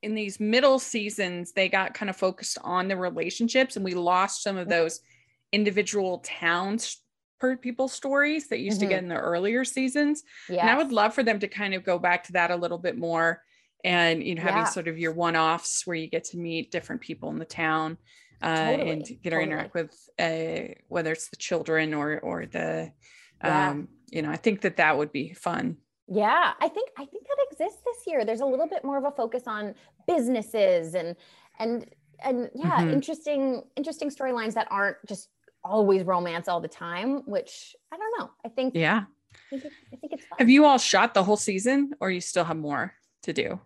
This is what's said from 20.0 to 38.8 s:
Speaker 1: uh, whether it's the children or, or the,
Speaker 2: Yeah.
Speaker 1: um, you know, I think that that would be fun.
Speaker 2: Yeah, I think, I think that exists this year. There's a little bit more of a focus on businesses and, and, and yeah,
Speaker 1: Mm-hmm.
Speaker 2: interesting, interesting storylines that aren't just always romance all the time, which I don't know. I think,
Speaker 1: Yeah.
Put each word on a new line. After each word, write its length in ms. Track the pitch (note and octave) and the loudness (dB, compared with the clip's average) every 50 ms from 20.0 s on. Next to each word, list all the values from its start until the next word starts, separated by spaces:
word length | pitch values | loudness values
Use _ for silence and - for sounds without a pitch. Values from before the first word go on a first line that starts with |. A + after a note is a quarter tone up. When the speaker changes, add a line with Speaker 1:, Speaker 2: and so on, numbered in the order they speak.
| - _ _ - | -20 _ _ -2
Speaker 1:
uh, 560 | F3+ E3 E3 D#3+ D#3+ E3 D#3+ E3 - - - _ _ _ | -2 -2 0 -2 -4 -6 -6 -6 -8 -10 -12 _ _ _
whether 240 | E3+ F3 E3 D#3+ | -4 -4 -2 -2
it's 180 | D#3+ D#3+ - - | -4 -4 -6 -14
the 60 | - | -12
children 580 | - - - F#3 E3 D3 - D#3+ D#3+ D#3 D#3 D#3 | -12 -6 -4 -2 -2 -2 0 0 0 0 0 -2
or, 260 | D3+ D3 D3+ D3+ - | -2 -2 -2 -4 -4
or 260 | - - F3 E3+ E3+ - | -4 -6 -6 -6 -8 -6
the, 440 | - E3 E3 D#3+ D#3+ D#3+ E3 E3+ - _ _ - - - - - _ _ - | -6 -4 -4 -2 -4 -4 -6 -8 -12 _ _ -20 -20 -20 -20 -20 _ _ -2
Speaker 2:
Yeah. 260 | D#3+ D#3 D3+ D3 D3 | 0 2 2 2 2
Speaker 1:
um, 200 | C#3+ D3 - - - _ _ - | 0 -4 -8 -10 -16 _ _ -10
you 120 | - E3 D#3 | -6 -6 -4
know, 80 | D3+ | -4
I 60 | D3+ E3 | -6 0
think 240 | - A#3 G#3+ G3 | 0 0 0 2
that 160 | - F#3+ F3 - | 0 -2 2 4
that 200 | E3+ D#3 D#3 C#3 | 4 4 4 2
would 140 | D3+ D3+ | 0 -2
be 220 | - C#3+ C3+ D#3+ F#3 | -2 -6 -6 -6 -10
fun. 440 | - - F3+ E3+ - - - E3 - _ _ _ _ _ - | -8 -6 -4 -4 -2 -4 -4 -6 -8 _ _ _ _ _ -4
Speaker 2:
Yeah, 460 | F3+ G#3 G#3 G#3+ B3+ E4 F4+ A3+ - - | -2 0 2 4 4 4 4 2 2 0
I 100 | - E4 | -2 -2
think, 200 | - G4+ A#4+ - - - | 0 -2 -6 -6 -8 -14
I 80 | C#4+ | -16
think 220 | C#4 - G#4 - - | -14 -14 -18 -6 -6
that 200 | C#5+ C#5 C#5 C5 | 0 0 0 -2
exists 300 | - - D#4 G4 G#4+ - _ | -2 -4 -4 -4 -4 -6 _
this 220 | B4 A#4 A#4+ - - | -8 -8 -6 -8 -2
year. 180 | E4 C#4 A3 | 0 0 0
There's 140 | G#3 A3 A3 | 0 -2 -2
a 40 | C4 C#4 | 0 0
little 200 | B3+ C4 D#4+ D#4+ | 0 0 -2 -2
bit 160 | G4 E4 - | -4 -6 -4
more 140 | C4+ C#4 C#4 | -4 -4 -2
of 60 | B3+ | -2
a 60 | C#4+ | -4
focus 320 | C#4+ C#4+ A#3+ A#3 A#3+ B3+ B3 | -2 -2 -4 -4 -4 -6 -6
on 300 | A#3+ G#3+ G#3+ G#3 G#3 - - _ _ _ _ _ - | -6 -8 -6 -6 -8 -10 -14 _ _ _ _ _ 0
businesses 880 | F4 E4 A#3+ A#3 B3+ A#3 G#3+ - - A3+ G3+ F#3+ F#3 F3 E3 D#3+ D#3+ | 0 2 2 2 0 -2 -2 -4 0 4 4 6 4 4 2 0 -4
and, 200 | F#3 E3 E3+ E3+ _ - - - _ _ _ _ _ | -4 -4 -4 -8 _ -16 -20 -20 _ _ _ _ _
and, 340 | A3+ A3+ A#3 A#3+ - - - _ _ _ _ _ | -4 -4 -4 -4 -6 -10 -20 _ _ _ _ _
and 300 | - B3+ C4 B3 B3 - - | -4 -2 -2 -2 -2 -6 -8
yeah, 240 | B3+ D4+ F4 - - | -4 -2 2 2 4
Speaker 1:
Mm-hmm. 140 | F3 E3 - | 2 4 2
Speaker 2:
interesting, 680 | C#4 C4+ - D#4+ D#4 - D4 D4 C#4 C4+ C4+ B3+ A3+ - _ _ | 0 0 -2 -8 -8 -4 -2 -2 0 0 0 -2 -2 -6 _ _
interesting 340 | - D4 E4 D#4 - D#4 D4 | -8 -6 -6 -6 -6 -6 -6
storylines 460 | C4+ - C4+ C4 B3+ A#3+ A3 A3 G#3 | -6 -4 -4 -4 -2 -2 -2 -2 -2
that 120 | A3+ G#3+ - | -2 -2 -2
aren't 260 | - G3 G3+ G3+ - - - - | 0 0 0 0 0 -4 -10 -12
just 220 | G#3 F#3 - _ _ _ _ - _ _ _ | -12 -12 -12 _ _ _ _ -20 _ _ _
always 400 | - G3 A3 G#3+ G3 G3 F#3+ F#3 | -2 2 2 6 6 4 4 4
romance 440 | E3+ F#3 F3 F3 F3 E3 E3+ E3+ - | 2 0 0 0 -2 -4 -4 -4 -2
all 140 | F3+ E3+ | -2 -2
the 60 | E3 D#3+ | -4 -6
time, 560 | - - E3+ E3+ E3+ F3 G3+ B3+ C#4 C#4+ C4 | -12 -10 -10 -8 -6 -4 -2 -2 -4 -4 -4
which 500 | - G3+ F#3+ - - - - - - - _ _ _ | -4 -4 -4 -4 -6 -14 -20 -20 -20 -20 _ _ _
I 60 | - E4+ | -14 -8
don't 220 | G#4+ A4 A4+ A4 | -6 -6 -4 -6
know. 120 | - - _ _ _ | -6 -10 _ _ _
I 20 | A#3 | -10
think, 260 | A3+ - C4 C4 B3+ | _ -2 -2 -2 0
Speaker 1:
Yeah. 280 | E3+ | 2